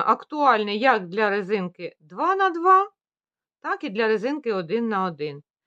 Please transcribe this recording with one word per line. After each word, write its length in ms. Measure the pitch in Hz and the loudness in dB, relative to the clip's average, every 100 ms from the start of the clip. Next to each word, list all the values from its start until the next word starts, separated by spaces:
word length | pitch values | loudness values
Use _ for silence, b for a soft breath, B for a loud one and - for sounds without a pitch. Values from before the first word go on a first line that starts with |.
| - | 2
актуальне 640 | 226 - 302 285 220 208 208 | 0 -2 0 2 4 0 0
як 320 | 269 226 180 | 2 2 0
для 220 | 196 214 | -2 0
резинки 640 | 202 185 208 180 - 175 - | 0 -2 -4 -4 -8 -14 -14
два 360 | 151 180 320 381 | _ -4 -2 2
на 140 | 381 | 0
два, 400 | 330 349 381 415 _ _ _ _ _ _ _ | 2 4 4 4 _ _ _ _ _ _ _
так 240 | - 262 | -8 -6
і 60 | 294 | -6
для 180 | 202 220 | -2 0
резинки 440 | 220 226 294 240 | 0 0 -4 -2
один 360 | 196 165 220 233 | -4 -2 -2 -2
на 160 | 202 | -2
один. 380 | 185 151 151 143 - _ | -2 -4 -8 -8 -18 _